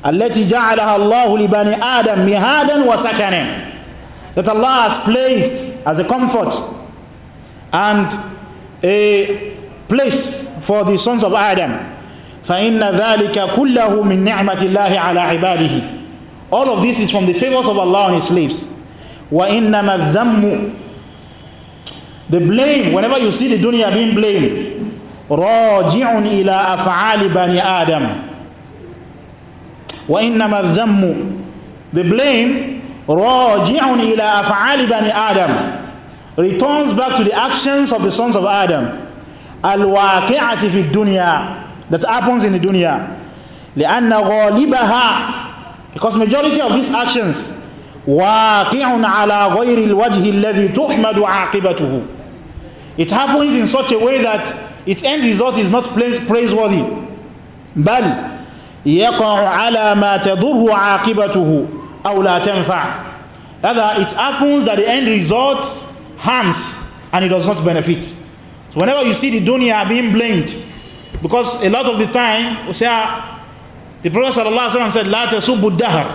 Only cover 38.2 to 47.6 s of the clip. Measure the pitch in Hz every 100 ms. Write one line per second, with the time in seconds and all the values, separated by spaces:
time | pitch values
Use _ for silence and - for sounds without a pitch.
38.2 | 240 208 190 202 185 151 117 - - -
39.2 | - - - - 190 196 202 196 196 185
40.2 | 185 277 240 220 202 190 160 190 208 190
41.2 | 175 151 - - - - - 165 190 226
42.2 | 196 247 208 185 180 190 170 139 - -
43.2 | - - - - - 143 147 233 233 214
44.2 | 196 214 214 214 302 262 214 240 233 196
45.2 | - - - - - - - - 226 208
46.2 | 214 277 294 302 254 247 - 220 240 247
47.2 | 196 139 - -